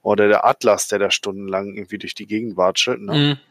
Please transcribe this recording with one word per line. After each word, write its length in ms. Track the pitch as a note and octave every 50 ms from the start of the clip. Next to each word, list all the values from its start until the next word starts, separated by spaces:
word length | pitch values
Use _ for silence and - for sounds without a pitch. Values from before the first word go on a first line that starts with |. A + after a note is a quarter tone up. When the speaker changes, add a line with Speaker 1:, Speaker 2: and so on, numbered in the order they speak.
Speaker 1:
oder 280 | _ - G#2 G2+ G#2+ G#2
der 160 | G#2 - -
Atlas, 420 | A#2+ C3 _ - A#2 G2+ G2 -
der 140 | - G#2+ G2+
da 100 | G2+ G2
stundenlang 640 | - - - G#2 F#2+ G2 G2+ G2 F#2+ F#2+ G2+ G2+ G2+
irgendwie 240 | G#2+ G2+ _ G#2+ G2
durch 160 | G2 F#2+ -
die 140 | - G#2 G2+
Gegend 280 | G#2+ A2 A#2 A#2 F#2+
watschelt, 440 | F2+ F2+ F#2 F#2 - - B2 B2+ -
ne? 120 | G#2 G2+
Speaker 2:
Mhm, 260 | - D3+ C#3+ D3 C#3+ C#3 _ _